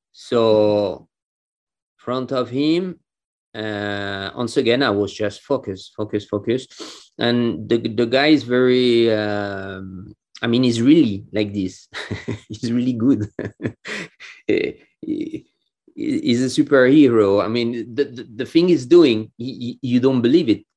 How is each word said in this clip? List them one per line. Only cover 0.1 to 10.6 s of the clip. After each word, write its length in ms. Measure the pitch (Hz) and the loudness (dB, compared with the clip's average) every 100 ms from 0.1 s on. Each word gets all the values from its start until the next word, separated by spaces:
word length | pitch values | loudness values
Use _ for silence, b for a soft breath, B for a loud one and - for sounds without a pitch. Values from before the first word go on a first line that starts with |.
So 960 | - - 120 113 107 104 104 98 80 - _ _ _ _ _ _ _ _ _ | -20 -4 0 4 4 4 2 -2 -6 -14 _ _ _ _ _ _ _ _ _
front 340 | - 127 127 | -8 -6 -4
of 180 | 131 117 | -4 -4
him, 500 | 127 151 170 185 165 _ _ _ _ _ 110 | -2 0 0 -2 -8 _ _ _ _ _ -10
uh, 720 | 107 104 104 101 101 98 95 - | -6 -4 -4 -6 -6 -8 -10 -8
once 220 | 120 - | -4 0
again, 260 | 120 123 | 0 2
I 80 | 135 | 2
was 200 | 101 98 | 0 -2
just 280 | - 104 - | -4 -6 -6
focused, 520 | - 131 - 98 - - | -6 -6 -6 -12 -14 -10
focused, 340 | 104 107 - | -6 -6 -4
focused. 840 | 104 110 123 - - - - - - | -6 -2 -4 -6 -16 -18 -18 -20 -4
And 500 | 117 120 117 104 107 | -2 0 -2 -4 -2
the, 100 | 117 | -2
the 280 | 120 110 120 | -2 -2 0
guy 220 | 131 151 | 2 4
is 160 | 147 | 2
very, 680 | 117 123 127 127 123 117 113 | 2 2 4 4 4 4 2
um, 1000 | 107 104 104 101 98 98 95 95 92 - - _ - | 2 -2 -4 -4 -8 -10 -12 -12 -14 -16 -20 _ -8
I 40 | 117 | -2
mean, 160 | 120 | 2